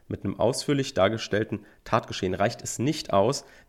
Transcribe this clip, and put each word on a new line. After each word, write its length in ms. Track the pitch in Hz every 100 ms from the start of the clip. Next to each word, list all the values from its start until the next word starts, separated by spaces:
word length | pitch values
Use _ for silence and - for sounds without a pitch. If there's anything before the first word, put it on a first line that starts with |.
| -
mit 180 | 104 101
einem 140 | 92
ausführlich 560 | 104 - - 139 131 -
dargestellten 680 | 98 113 - 104 110 104 - -
Tatgeschehen, 500 | - 113 - - 92
reicht 300 | 90 104 120
es 160 | - -
nicht 340 | 123 160 -
aus, 320 | 98 107 143 - -